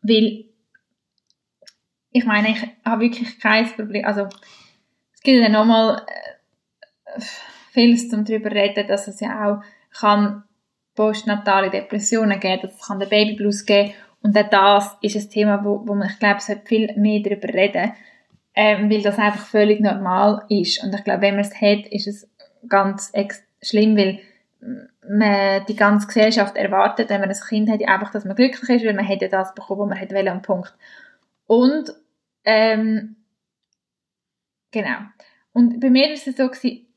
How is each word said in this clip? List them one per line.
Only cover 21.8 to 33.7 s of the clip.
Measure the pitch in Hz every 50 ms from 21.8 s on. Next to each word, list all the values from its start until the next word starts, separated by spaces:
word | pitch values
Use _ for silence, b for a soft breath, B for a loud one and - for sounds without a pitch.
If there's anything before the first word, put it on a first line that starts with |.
| - -
ist | - 202 - 208
es | 208 - - _ _ _ - _ _ _ _ 233
ganz | - 196 196 196 196 202 - - -
ex-, | 208 202 202 - - _ _ _ _
schlimm, | - - - 208 214 220 220
weil | 208 196 190 190 202 b b b b b _ _ _ - - 247 - - _ _ _ _ -
man, | 202 208 220 208 202 196 196 196 196 196 196 -
die | 214
ganze | - 214 202 208 208 208 -
Gesellschaft | - 233 214 220 226 233 202 196 -
erwartet, | - 202 196 202 190 196 214 - - 226 -
wenn | 202 196
man | 196 190
ein | 196 - - -
Kind | 226 214 214 214
hat, | 220 208 214 -
einfach, | 190 190 208 202
dass | - 214 208
man | 190 196
glücklich | 220 247 269 262 - - -
ist, | 247 240 226
weil | 220 208
man | 196 202 196
hat | 196 196
ja | 190 185
das | - 190 190 185 -
bekommen, | - - - 196 196
was | 208 208
man | 196 190
hat | 190 190 196
wollen | 196 190 190 180
und | 190
Punkt. | 196 - 196 180 180 - _ b b b b b b b b b b b _ _ _ _
Und, | 214 233 247 262 294 311 269 - - _ _ _ _ _ _ _ _ _ _
ähm, | 208 220 214 220 226 220 220 220 220 220 220 208 - - _ _ _ _ _ _ _ _ _ _ _